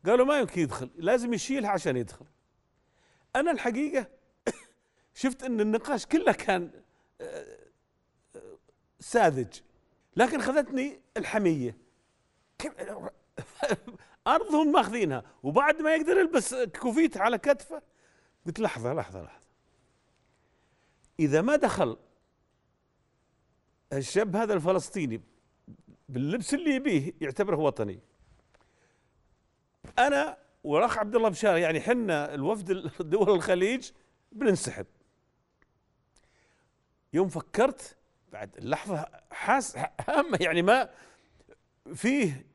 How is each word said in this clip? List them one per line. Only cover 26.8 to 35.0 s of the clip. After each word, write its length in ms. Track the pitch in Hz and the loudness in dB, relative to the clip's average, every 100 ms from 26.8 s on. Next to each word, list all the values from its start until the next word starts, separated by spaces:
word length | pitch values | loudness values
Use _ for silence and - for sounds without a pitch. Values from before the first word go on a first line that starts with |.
| 277 170 143 - | 2 0 0 -8
يعتبره 360 | 147 131 202 160 | -8 -2 0 2
وطني، 420 | 151 - 104 98 _ _ _ _ _ _ _ _ _ _ _ _ _ _ _ _ _ _ - - | 2 0 -6 -6 _ _ _ _ _ _ _ _ _ _ _ _ _ _ _ _ _ _ -8 2
أنا 380 | 262 277 302 285 _ _ | 2 2 -2 -8 _ _
والأخ 340 | 156 151 226 226 | -2 0 2 0
عبد 180 | 214 226 | 0 2
الله 140 | 226 | 2
بشار، 280 | 170 214 170 | 2 2 4
يعني 240 | 170 160 | 2 0
حنا 520 | 185 247 220 156 147 | 0 0 2 -2 -2
الوفد 360 | 143 139 214 180 | -4 -2 -2 -2
ال-، 220 | 190 - - | -4 -4 -8
<laughs> 100 | 165 | -2
دول 200 | 190 196 | 2 4
الخليج، 640 | 190 165 180 190 262 - - _ _ _ | 4 2 0 2 -2 -6 -20 _ _ _
بننسحب". 540 | 214 240 185 123 101 95 _ | -2 0 2 -2 -10 -14 _